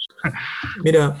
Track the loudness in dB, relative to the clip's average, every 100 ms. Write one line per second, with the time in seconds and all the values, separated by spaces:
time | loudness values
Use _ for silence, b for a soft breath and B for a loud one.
0 | -14 -6 -6 -6 -8 -8 -8 -2 4 4
1 | 4 0